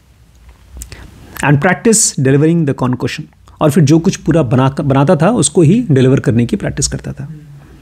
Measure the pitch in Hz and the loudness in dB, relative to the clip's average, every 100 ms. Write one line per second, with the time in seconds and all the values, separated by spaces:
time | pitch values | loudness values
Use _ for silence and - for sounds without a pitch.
0 | _ _ _ _ - - - - - - | _ _ _ _ -20 -20 -20 -20 -20 -20
1 | - - - - - 147 180 180 233 220 | -20 -20 -20 -6 0 2 2 0 0 2
2 | - - 131 139 156 170 147 131 127 123 | 0 -2 0 2 2 0 -2 -2 -4 -4
3 | 127 - 151 _ - - 156 190 135 165 | -6 -8 -14 _ -20 -2 0 2 4 2
4 | 170 - - 165 127 123 135 139 147 135 | 2 -4 -2 -2 0 0 0 -2 -2 0
5 | 143 175 165 240 156 202 156 220 226 131 | 2 2 2 0 -2 2 2 2 2 2
6 | 131 131 139 113 120 202 143 143 - 135 | 4 2 0 0 -2 -4 -6 -6 -6 -6
7 | - 135 139 - - - - - | -10 -12 -14 -16 -20 -20 -20 -20